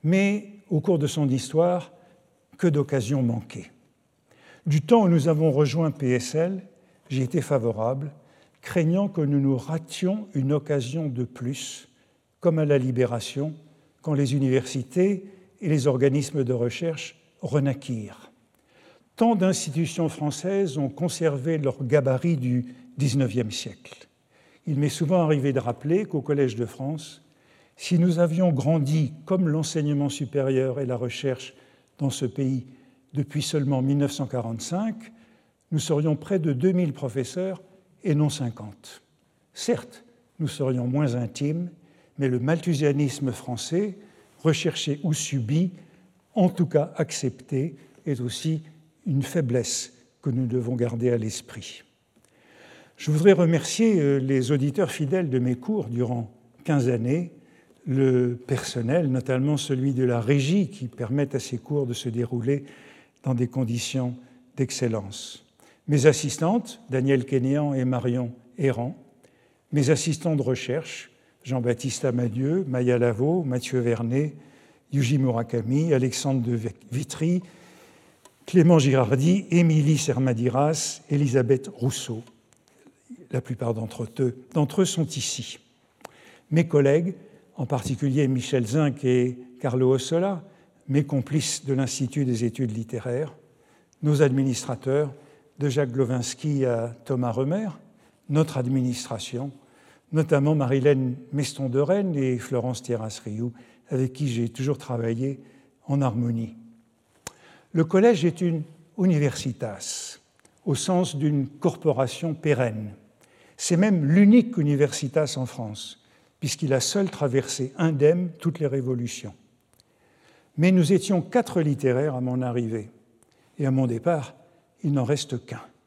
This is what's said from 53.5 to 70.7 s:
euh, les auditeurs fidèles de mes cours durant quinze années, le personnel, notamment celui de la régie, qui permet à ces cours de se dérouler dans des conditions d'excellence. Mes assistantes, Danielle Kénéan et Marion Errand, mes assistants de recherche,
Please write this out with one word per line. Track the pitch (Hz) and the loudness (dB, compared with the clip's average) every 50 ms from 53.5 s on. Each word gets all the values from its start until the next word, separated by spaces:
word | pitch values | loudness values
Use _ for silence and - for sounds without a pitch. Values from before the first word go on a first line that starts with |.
| 170 156 - - - - 226 226 214 180 | 4 2 0 -2 0 2 4 4 4 4
euh, | 147 143 139 139 | 4 4 2 2
les | 131 135 139 131 127 117 | 2 2 2 2 2 2
auditeurs | 147 139 131 147 139 - 190 - | 2 2 2 0 0 0 -2 -2
fidèles | - - 156 135 160 185 180 147 | 0 -4 -2 0 0 0 0 0
de | 127 131 | 0 0
mes | 123 123 123 | 0 0 -2
cours | 123 - - 220 208 160 | -2 -4 -4 -4 -2 -4
durant | 113 117 120 123 120 123 120 117 107 - _ _ _ _ _ - | -4 -2 -2 -2 -2 -2 -4 -6 -8 -12 _ _ _ _ _ -4
quinze | - 156 143 123 123 | 0 2 2 2 2
années, | 123 113 113 120 139 165 175 170 - - - _ _ _ _ _ _ _ _ 196 | 0 0 0 0 0 -2 -2 -6 -12 -20 -20 _ _ _ _ _ _ _ _ -2
le | 131 135 135 131 127 123 123 123 120 120 - | 0 2 4 4 4 4 2 0 -2 -6 -4
personnel, | - 135 123 - - - 127 117 117 139 175 170 139 | -4 -4 -2 -2 -6 -6 -4 -2 0 0 2 2 2
notamment | 127 131 123 - 131 131 131 147 151 139 | 0 -2 0 0 0 0 2 2 0 0
celui | - - 139 131 127 139 135 | 0 -2 -2 0 0 0 0
de | 123 131 | 2 2
la | 123 120 120 | 2 2 0
régie, | 110 107 143 143 131 139 175 202 190 - | 2 2 2 2 2 2 2 2 0 0
qui | - - 131 117 | -4 -10 -10 -10
permet | - - 123 104 131 143 143 139 - | -8 -8 -4 -2 0 0 0 0 -2
à | 127 | -6
ces | - - - 120 | -6 -6 -10 -10
cours | - - 147 147 139 123 | -6 -4 -2 -2 -2 -2
de | 120 | -4
se | - - 127 | -6 -6 -6
dérouler | 110 120 120 120 127 120 110 127 143 143 143 - - - - - - - - _ _ _ - | -4 -4 -4 -2 -4 -2 0 0 0 0 -2 -10 -20 -20 -20 -20 -20 -20 -20 _ _ _ -4
dans | 135 127 | -2 0
des | 117 123 120 | 0 0 -2
conditions | - 135 131 110 117 117 - - - 135 127 123 120 - - - - - _ _ _ - | -2 -4 -2 -2 -2 -4 -4 -4 -4 -4 -4 -4 -6 -8 -16 -20 -20 -20 _ _ _ -4
d'excellence. | 135 123 - - 127 117 113 110 98 98 101 - - - - - _ _ _ _ - _ _ _ _ - | -4 -4 -2 -2 -2 -2 -2 -2 -6 -8 -12 -14 -14 -16 -18 -20 _ _ _ _ -20 _ _ _ _ 0
Mes | 147 143 123 | 2 6 6
assistantes, | 156 147 - - 139 - - 160 170 214 240 - - - - - - | 6 6 6 -2 -4 -4 -2 0 0 0 0 -2 -4 -14 -18 -12 -4
Danielle | 135 131 127 135 139 131 120 | -2 0 2 4 2 2 2
Kénéan | - 139 131 123 135 139 147 147 147 139 | 0 -2 0 0 2 0 0 0 -2 -2
et | 131 127 | -2 0
Marion | 127 127 120 120 127 120 127 123 117 117 - _ - _ - | 0 -2 0 -2 -2 -2 -2 -4 -6 -8 -14 _ -20 _ -2
Errand, | 156 139 123 113 120 120 95 - - - _ _ _ _ _ _ _ _ _ _ _ _ | -2 0 0 0 -4 -6 -8 -12 -18 -20 _ _ _ _ _ _ _ _ _ _ _ _
mes | - 147 139 120 | 0 2 4 4
assistants | 160 131 - 165 151 - - 175 156 | 4 2 2 -2 -4 -2 -2 -2 0
de | 143 120 | 0 0
recherche, | 120 127 - - - | 0 -2 -2 -4 -4